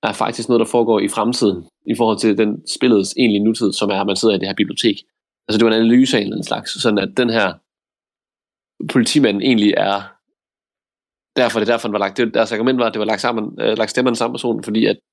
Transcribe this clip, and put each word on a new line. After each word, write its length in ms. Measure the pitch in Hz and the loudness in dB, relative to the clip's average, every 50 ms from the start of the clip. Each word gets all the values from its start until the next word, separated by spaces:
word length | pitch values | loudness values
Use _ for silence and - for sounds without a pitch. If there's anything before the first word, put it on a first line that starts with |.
| - | -4
er 60 | 110 104 | -4 -4
faktisk 360 | - 117 107 120 - 113 - | -2 -4 -4 -4 -6 -2 0
noget, 100 | 123 117 | 0 0
der 60 | 113 | 0
foregår 340 | 110 - 123 117 117 113 104 | 2 0 0 2 2 2 0
i 80 | 101 | 0
fremtiden, 600 | 101 - 113 104 113 127 - 123 104 92 87 82 _ _ _ _ | -2 -2 -2 -2 -2 0 0 0 0 0 -2 -8 _ _ _ _
i 100 | - 113 | -6 -2
forhold 220 | 117 120 113 107 | 0 0 0 0
til 200 | 95 - 113 101 | 0 0 0 2
den 300 | 98 110 107 107 107 - | 2 0 -2 -2 -6 -8
spillets 460 | - - - 131 127 117 101 95 - - | -12 -6 -2 2 4 4 2 2 -2 -2
egentlige 260 | - 131 117 104 101 104 | 0 2 2 2 2 2
nutid, 300 | 110 113 - 117 101 92 | 0 0 2 0 -2 0
som 160 | - 107 101 | 0 -2 -2
er, 60 | 101 95 | 0 -2
at 60 | 101 | -2
man 80 | 98 95 | -2 -2
sidder 200 | - - 113 101 | 2 2 2 2
i 20 | |
det 100 | 92 90 | 2 -2
her 80 | 98 98 | -4 -4
bibliotek. 420 | - 104 - - - - 117 101 - - _ _ _ _ _ _ _ _ | -4 -4 -6 -4 -2 0 0 0 -2 -8 _ _ _ _ _ _ _ _
Altså, 100 | - 107 | -4 0
det 80 | 110 117 | 2 2
var 60 | 113 | 4
en 100 | 110 113 | 4 4
analyse 360 | 113 113 117 123 135 127 - | 4 4 6 4 4 4 2
af 40 | 117 | -2
en 40 | 104 | -2
eller 100 | 101 107 | -2 -6
anden 120 | 104 - | -8 -6
slags, 340 | - 113 113 - - - - | -6 -8 -8 -8 -10 -10 -2
sådan 160 | - 120 104 | -2 0 0
at 120 | 101 95 98 - | 0 -2 -2 -2
den 120 | - 127 117 | -2 -2 0
her 240 | 113 117 104 92 82 - _ _ _ _ _ _ _ _ _ _ _ _ _ _ _ _ _ _ _ _ _ _ _ _ - 156 | 0 0 0 0 -4 -8 _ _ _ _ _ _ _ _ _ _ _ _ _ _ _ _ _ _ _ _ _ _ _ _ -10 -2
politimand 500 | - 127 113 - - 151 135 110 101 101 | 0 0 2 2 2 4 4 4 2 2
egentlig 320 | 98 135 123 110 104 104 - | 0 2 2 4 4 4 2
er, 240 | - 101 98 98 101 101 - - _ _ _ _ _ _ _ _ _ _ _ _ _ _ _ _ _ _ _ _ _ _ _ _ | 2 0 0 -2 -4 -6 -10 -20 _ _ _ _ _ _ _ _ _ _ _ _ _ _ _ _ _ _ _ _ _ _ _ _
derfor, 240 | - 127 117 - 113 | 0 0 0 2 0
det 100 | 107 104 | 2 2
er 40 | 120 | 0
derfor, 140 | 107 - | 0 0
han 60 | 113 104 | -4 -2
var 60 | 104 | -2
lagt, 180 | 98 98 98 | -2 -2 0
det, 160 | - 120 113 - | -2 -2 0 2
deres 180 | 113 113 107 | 0 0 0
argument 280 | 117 107 113 127 131 123 | 0 -2 0 0 2 2
var, 60 | 120 | 0
at 60 | 110 104 | -2 0
det 60 | 113 | -2
var 60 | 107 | -2
lagt 160 | 104 110 104 | -2 -2 -2
sammen, 380 | - 120 120 110 107 - - - | -2 -2 -2 -2 -6 -8 -6 -2
øh, 160 | 113 113 110 | -2 -2 0
lagt 120 | 107 110 - | 0 -2 -2
stemmerne 240 | - 131 123 127 117 | 0 0 0 0 0
sammen 180 | 113 120 120 120 | 0 -2 -4 -4
person, 300 | 120 - 120 113 113 - | -4 -2 -2 -2 -2 -4
fordi 220 | - 107 110 113 | -2 0 2 2
at 140 | 104 104 - _ _ | 2 0 -2 _ _